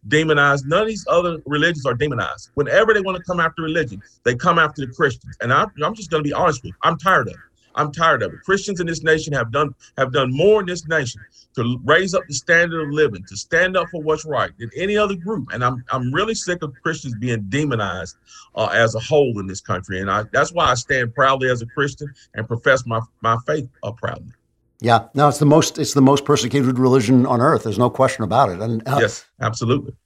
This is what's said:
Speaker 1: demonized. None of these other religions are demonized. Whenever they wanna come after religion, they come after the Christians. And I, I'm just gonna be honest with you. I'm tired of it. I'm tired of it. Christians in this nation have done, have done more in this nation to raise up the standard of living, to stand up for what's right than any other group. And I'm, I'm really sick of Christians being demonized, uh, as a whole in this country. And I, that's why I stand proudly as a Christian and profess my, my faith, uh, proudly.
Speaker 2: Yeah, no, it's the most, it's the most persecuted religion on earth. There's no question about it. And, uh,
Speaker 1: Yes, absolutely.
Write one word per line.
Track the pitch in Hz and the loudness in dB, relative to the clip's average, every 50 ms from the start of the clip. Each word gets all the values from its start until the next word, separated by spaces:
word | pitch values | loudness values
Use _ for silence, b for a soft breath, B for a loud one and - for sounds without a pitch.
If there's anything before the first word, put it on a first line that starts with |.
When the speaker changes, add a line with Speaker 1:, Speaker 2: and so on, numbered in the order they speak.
| _ | _
Speaker 1:
demonized. | 104 139 151 160 156 151 143 143 143 139 143 135 | 0 0 2 2 4 2 4 4 4 2 0 0
None | 139 160 190 214 | 0 0 0 0
of | |
these | 220 220 196 165 - | 0 -4 -8 -4 0
other | 151 170 180 175 165 151 - | 2 2 2 0 -4 -6 -6
religions | 139 147 147 151 170 175 151 123 | -4 -2 0 0 0 0 -2 -2
are | 139 123 | -4 -2
demonized. | 117 147 151 131 113 92 69 69 - - _ _ | -2 -2 -4 -2 -4 -6 -6 -8 -12 -16 _ _
Whenever | 143 143 113 127 185 220 220 220 | -4 -2 2 4 4 4 4 4
they | 208 | 2
wanna | 190 190 185 180 180 | 2 -2 -6 -6 -6
come | - 180 175 | -6 -2 0
after | 160 160 - - 160 | 0 -2 -2 -4 -6
religion, | 156 160 165 156 123 98 98 b b b b _ | -4 -2 -2 -2 -4 -6 -14 b b b b _
they | 120 123 | -2 -2
come | 123 - 180 170 170 | 0 0 2 4 4
after | 160 147 - - 139 | 2 0 0 -6 -10
the | 120 123 | -10 -4
Christians. | - 156 139 117 - _ - - _ | -2 -2 -2 -2 -4 _ -18 -12 _
And | 107 120 | -2 0
I, | 131 147 202 214 _ - 147 | 2 2 0 -2 _ -4 -4
I'm | 165 220 | -4 -4
just | 220 208 151 | -6 -8 -4
gonna | 165 156 | -4 -2
be | 147 147 - | -2 -2 -2
honest | 123 175 170 156 - | 0 0 0 0 -2
with | - - 95 | -8 -16 -12
you. | _ - | _ -2
I'm | 160 170 | -2 0
tired | - - 190 185 156 120 | 0 0 2 2 2 0
of | 95 - | -2 -8
it. | - - _ _ _ _ _ _ | -14 -20 _ _ _ _ _ _
I'm | - 151 151 | -4 -4 -4
tired | 143 160 165 165 151 123 | -2 0 2 2 2 2
of | 104 92 | 0 -4
it. | - - _ | -6 -10 _
Christians | - 196 202 196 - 196 170 | -2 -2 -2 0 -6 -6 -4
in | 175 | -4
this | 170 170 147 160 | -4 -4 -4 2
nation | 160 156 156 156 156 147 | 2 2 2 0 -4 -4
have | 135 117 113 | -4 -4 -2
done, | 113 143 151 147 - _ b b b | 0 -2 -2 -2 -4 _ b b b
have | - 135 127 127 | -4 -4 -2 0
done | 143 131 127 | -2 0 0
more | 127 139 170 202 214 214 | 0 2 4 4 4 4
in | 196 | 2
this | 175 180 170 165 | -2 -8 -8 -6
nation | 151 160 156 139 120 - - - b b b b b _ | -2 -2 -2 -2 -2 -8 -14 -20 b b b b b _
to | - 113 120 120 117 - | -4 -2 -2 -4 -4 2
raise | 120 151 175 190 190 170 | 4 4 4 4 2 -2
up | 185 - | -4 -4
the | - 147 | -4 -10
standard | - - - 170 170 175 170 165 165 156 | -10 -2 2 2 4 4 2 -2 -6 -6
of | 143 143 | -4 0
living, | 151 151 135 101 92 92 | 2 2 2 0 -6 -14
to | - 98 | -14 -14
stand | 101 - _ 170 165 180 185 185 | -16 -8 _ 0 0 0 2 0
up | 185 170 170 | -2 -2 -2
for | - 170 | -8 -8
what's | 151 156 156 151 151 | -2 -2 -2 -2 -2
right | 160 147 120 101 90 76 _ | -4 -2 -2 -2 -4 -6 _
than | 117 113 - | -14 -12 -8
any | 135 175 196 208 | -6 -4 -2 0
other | 208 208 208 196 | 0 0 0 -2
group. | 175 165 196 226 180 - - | -6 -6 -6 -6 -6 -6 -8
And | - 117 123 | -6 -2 -2
I'm, | 123 127 123 127 - | -2 -2 -4 -8 -6
I'm | 113 131 123 123 135 | -6 -4 -2 -2 -2
really | 160 208 220 226 | -2 -2 -2 -4
sick | - - - 175 175 | -6 -4 -6 -6 -6
of | 160 147 123 _ _ | -6 -10 -12 _ _
Christians | 240 247 240 - 135 120 104 | -6 -6 -6 -8 -10 -8 -6
being | 113 127 117 110 101 95 | -4 -4 -4 -4 -4 -4
demonized, | 101 143 156 147 127 110 104 95 87 92 87 87 - _ b b b b b b b | -2 -2 0 0 -2 -2 -2 -4 -6 -8 -10 -12 -14 _ b b b b b b b
uh, | - 110 101 | -4 -2 0
as | 90 110 117 113 - | 2 2 2 2 0
a | 110 | -4
whole | - - 156 147 143 127 117 104 | -4 2 2 2 2 2 0 -4
in | 95 | -6
this | 95 92 92 | -8 -10 -12
country. | _ - 101 90 92 - 95 92 | _ -6 -6 -6 -6 -8 -8 -6
And | 98 98 | -4 -2
I, | 95 104 110 - | -2 -2 -4 -2
that's | - 131 147 165 175 | 0 0 0 0 0
why | 175 160 | 0 0
I | 139 123 | 2 0
stand | 123 - - 143 131 123 117 117 | 0 -2 -2 -2 -2 -2 -4 0
proudly | - 135 135 135 131 131 127 | 2 2 2 2 2 0 -2
as | 127 123 113 | -2 -2 -4
a | |
Christian | 117 - - 139 143 139 - 147 147 143 b b b _ | -8 -4 -4 -4 -4 -4 -10 -14 -14 -14 b b b _
and | 113 113 | -10 -6
profess | - 117 113 _ 143 131 131 127 | -6 -6 -2 _ 2 2 2 2
my, | 117 113 113 113 _ _ _ | -2 -4 -4 -4 _ _ _
my | - 117 113 117 120 | 0 0 0 0 0
faith, | - 151 160 127 120 _ _ - | -4 -4 -4 -4 -8 _ _ -10
uh, | 104 | -10
proudly. | 110 - - 95 - - - 110 - _ _ _ _ _ _ _ _ _ | -10 -8 -8 -8 -8 -8 -14 -20 -20 _ _ _ _ _ _ _ _ _
Speaker 2:
Yeah, | - 117 117 113 113 - _ | 2 4 4 4 2 0 _
no, | 139 147 147 | 4 4 4
it's | 135 - | 4 4
the | 156 | 4
most, | 147 147 160 151 - - - | 6 6 6 4 2 -2 -4
it's | 147 - - | -6 0 4
the | 143 | 6
most | 135 131 143 139 - | 6 6 6 4 4
persecuted | - 147 120 110 123 - 143 135 127 131 | 2 0 2 2 0 0 2 2 2 2
religion | 123 131 127 127 135 113 107 131 127 123 | 2 4 4 4 4 4 4 4 4 4
on | 135 127 117 | 4 2 4
earth. | 120 151 156 113 - | 4 4 4 2 0
There's | 113 101 113 | -2 0 2
no | 123 123 | 2 2
question | - - 131 131 - - 113 | 4 2 2 2 2 -2 -4
about | 90 104 123 139 104 | 0 2 4 4 2
it. | 90 87 | 2 -4
And, | 107 117 117 110 - | -4 -4 -4 -6 -4
uh, | - 131 - | -2 0 0
Speaker 1:
Yes, | 113 104 - - - _ _ _ | 0 0 -2 -8 -18 _ _ _
absolutely. | 113 113 113 - 127 117 131 147 143 - - _ _ | -6 -6 -4 -4 -2 0 0 -2 -2 -8 -16 _ _